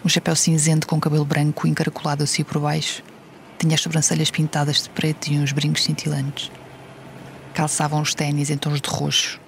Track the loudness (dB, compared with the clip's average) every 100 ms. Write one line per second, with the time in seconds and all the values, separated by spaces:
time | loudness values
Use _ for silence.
0 | 2 2 2 2 4 4 4 2 2 0
1 | 2 2 2 2 2 2 0 2 0 -2
2 | -4 -2 0 -2 -2 0 0 0 -2 -6
3 | -12 -20 -20 -20 -20 -2 2 2 2 0
4 | 2 2 0 0 0 2 2 0 -2 -2
5 | 0 0 0 2 2 0 0 0 0 0
6 | -2 -2 -2 -6 -10 -12 -20 -20 -20 -20
7 | -18 -18 -18 -18 -10 -2 0 0 0 0
8 | 0 0 0 0 0 0 0 -2 -2 -2
9 | 0 0 0 -4